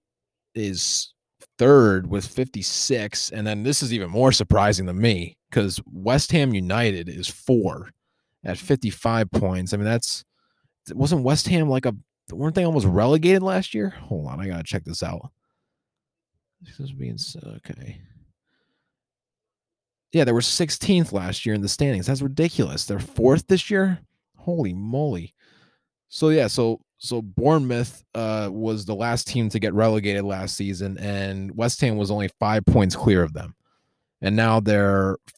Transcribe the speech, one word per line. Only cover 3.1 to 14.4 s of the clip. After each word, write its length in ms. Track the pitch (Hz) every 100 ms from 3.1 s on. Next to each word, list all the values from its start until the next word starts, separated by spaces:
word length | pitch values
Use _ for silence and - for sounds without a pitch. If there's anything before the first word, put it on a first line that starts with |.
| - -
And 140 | 110 107
then 160 | 104
this 200 | 123 143
is 100 | 127
even 160 | 113 87
more 220 | 107 131
surprising 560 | 127 101 104 104 92 92
to 60 |
me 440 | 92 117 92 82 - -
'cause 280 | 117 101 - -
West 460 | 92 101 143 -
Ham 220 | 170 135
United 540 | 98 90 110 117 90 85
is 200 | 90 -
four 640 | - - 120 92 78 95 _ _ _ _ _
at 140 | - 90
fifty-five 720 | - 104 107 - 113 113 104
points. 420 | - 95 92 92
I 40 | 104
mean, 80 | 107
that's, 400 | 117 - - - _ _ _ _ _ -
wasn't 320 | 98 147 165
West 240 | 123 151 -
Ham, 220 | 175 151
like, 160 | 131 131
a, 100 | 104 - _ -
weren't 240 | 87 151 175
they 100 | 170
almost 220 | 151 98
relegated 560 | 92 120 156 170 190
last 300 | 190 185 -
year? 160 | 214 196
Hold 380 | - - - 143
on, 140 | 71